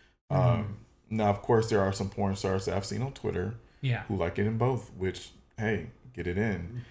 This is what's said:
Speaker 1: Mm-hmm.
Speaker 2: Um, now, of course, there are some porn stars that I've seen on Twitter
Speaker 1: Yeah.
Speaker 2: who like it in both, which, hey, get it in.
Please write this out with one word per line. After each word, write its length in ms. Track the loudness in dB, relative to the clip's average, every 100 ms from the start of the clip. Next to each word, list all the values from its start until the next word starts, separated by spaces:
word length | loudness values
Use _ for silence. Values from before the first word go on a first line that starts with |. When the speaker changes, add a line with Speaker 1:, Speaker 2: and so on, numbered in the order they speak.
| _ _ -2
Speaker 1:
Mm-hmm. 60 | 2 4 4
Speaker 2:
Um, 160 | 0 -8 -16 _ -6
now, 220 | 0 2
of 100 | 2
course, 300 | 4 4 6
there 100 | 4
are 120 | 4
some 180 | 0 -4
porn 260 | -2 -2 0
stars 300 | 0 0 0
that 100 | -2
I've 80 |
seen 160 | -2 -4
on 120 | -6
Twitter 400 | -4 -4 -2 -4 -6 -14 -6
Speaker 1:
Yeah. 220 | -2 -2 -2
Speaker 2:
who 80 | 0
like 220 | 0 0
it 80 | 0
in 120 | 2
both, 320 | 0 0 -6
which, 380 | -4 -4 -4 -10 -20 _ -4
hey, 320 | -2 -2 -4 -14 -14
get 120 | -8 -4
it 100 | 0
in. 480 | 0 -2 -6 -10 -12